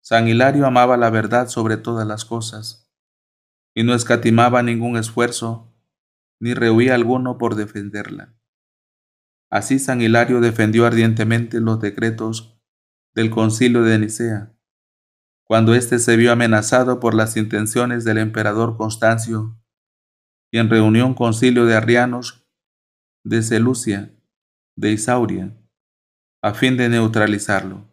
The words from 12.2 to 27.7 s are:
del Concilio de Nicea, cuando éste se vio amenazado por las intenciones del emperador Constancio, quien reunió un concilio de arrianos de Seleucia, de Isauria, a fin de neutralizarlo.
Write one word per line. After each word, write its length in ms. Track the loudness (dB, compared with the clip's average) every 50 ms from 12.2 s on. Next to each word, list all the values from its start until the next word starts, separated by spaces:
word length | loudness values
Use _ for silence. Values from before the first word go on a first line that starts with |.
| -8 -8 -8 -10 -14 _ _ _ _ _ _ _ _ _ _ _ _ _ _
del 160 | -2 -2 -2
Concilio 520 | 0 0 0 0 0 0 0 2 2 2
de 180 | 2 2 2 2
Nicea, 580 | 0 -4 -6 -6 -6 -6 -6 -8 -10 -14 _ _ _ _ _ _ _ _ _ _ _ _ _ _ _ _ _ _ _
cuando 300 | _ 2 4 4 4 4
éste 240 | 2 2 0 -2 0
se 160 | 2 2 4
vio 160 | 4 4 4
amenazado 720 | 4 2 2 2 2 0 2 2 2 2 2 2 -2 0
por 120 | 0 0 2
las 220 | 2 0 0 -2
intenciones 680 | -4 -4 -2 -4 -4 -4 -2 -2 -2 -2 -2 -2 -4 -2
del 140 | -2 0 0
emperador 580 | -2 -2 -4 -2 -2 -2 0 0 -2 -2 -2
Constancio, 840 | -6 -6 -6 -4 0 0 2 2 0 -4 -6 -6 -6 -8 -10 -12 -18 _ _ _ _ _ _ _ _ _ _ _ _ _ _ _ _ _ _
quien 200 | -2 -2 0 2
reunió 360 | 2 4 4 4 2 2 0
un 80 | 0 -2
concilio 520 | -2 -2 -2 0 2 0 2 4 4 2
de 100 | 4 4
arrianos 720 | 2 2 2 2 2 0 -2 -4 -10 -12 -14 -18 _ _ _ _ _ _ _ _ _ _ _ _ _ _ _ _ _ _
de 180 | -4 -2 -2 0
Seleucia, 760 | 0 2 2 2 2 0 -2 -4 -4 -4 -6 -8 -14 _ _ _ _ _ _ _ _ _ _ _ _ _
de 160 | -4 -2 -2 -2
Isauria, 600 | -2 -2 -2 0 0 0 -2 -4 -8 -8 -10 -14 _ _ _ _ _ _ _ _ _ _ _ _ _ _ _ _ _
a 120 | -6 -6 -2
fin 240 | 0 0 0 2
de 100 | 2 0
neutralizarlo. 1000 | 2 2 2 0 0 0 0 0 0 0 -4 -2 -4 -4 -4 -4 -8